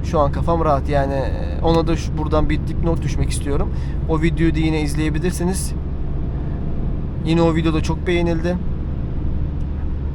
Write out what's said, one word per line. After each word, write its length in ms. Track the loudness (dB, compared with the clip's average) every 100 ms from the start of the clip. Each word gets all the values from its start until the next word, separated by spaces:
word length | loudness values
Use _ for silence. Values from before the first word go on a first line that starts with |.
Şu 160 | 0 2
an 120 | 2
kafam 340 | 2 0 2 2
rahat. 240 | 2 2
Yani, 240 | 0 2
e, 480 | 0 -2 -2 -2 0
ona 240 | 2 4 2
da 100 | 0
şu, 200 | 0 -2
buradan 320 | 0 2 4
bir 180 | 2 0
dipnot 340 | 0 2 2
düşmek 280 | 0 0 0
istiyorum. 400 | 0 0 0 0 0 -2 -2 0
O 120 | 2
videoyu 340 | 2 2 2 2
da 40 |
yine 220 | 2 0
izleyebilirsiniz. 920 | 0 0 0 0 -2 0 -2 0 -2 -2 -4 -4 -2 -2 -2 -4 -4 -4 -2 -2 -2 -2 -4 -4 0
Yine 160 | 4
o 140 | 4 4
video 180 | 2
da 100 | 0
çok 240 | 0 -2 0
beğenildi. 500 | 0 2 0 0 -2 -2 -2 -4 -4 -4 -2 -2 0 -2 -2 -4 -2 -2 -2 -4